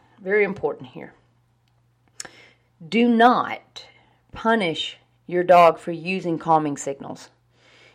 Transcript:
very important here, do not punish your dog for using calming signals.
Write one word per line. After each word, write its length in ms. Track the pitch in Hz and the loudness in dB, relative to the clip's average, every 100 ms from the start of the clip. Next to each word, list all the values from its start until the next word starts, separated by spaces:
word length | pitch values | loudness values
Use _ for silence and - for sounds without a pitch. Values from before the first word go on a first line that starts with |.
| _ _ | _ _
very 240 | 190 214 | -4 0
important 460 | 196 190 151 - 131 | 0 -2 -8 -8 -14
here, 240 | - - _ _ _ _ _ _ _ _ _ _ - - - - _ _ _ 160 | -18 -20 _ _ _ _ _ _ _ _ _ _ -20 -20 -20 -20 _ _ _ -4
do 200 | 220 240 | 0 2
not 800 | 226 240 208 110 110 - - - _ _ _ _ | 4 4 4 -2 -10 -16 -20 -20 _ _ _ _
punish 640 | - 226 226 180 151 - - _ _ - | -6 -2 0 -2 -6 -10 -14 _ _ -6
your 160 | 175 | -2
dog 360 | 180 175 165 160 | 4 8 8 4
for 140 | - | -4
using 460 | 170 165 190 170 160 | -10 -8 -6 -4 -4
calming 380 | 165 156 151 143 | 0 0 0 -6
signals. 540 | - 139 - - - _ _ _ _ _ - | -10 -10 -14 -16 -20 _ _ _ _ _ -20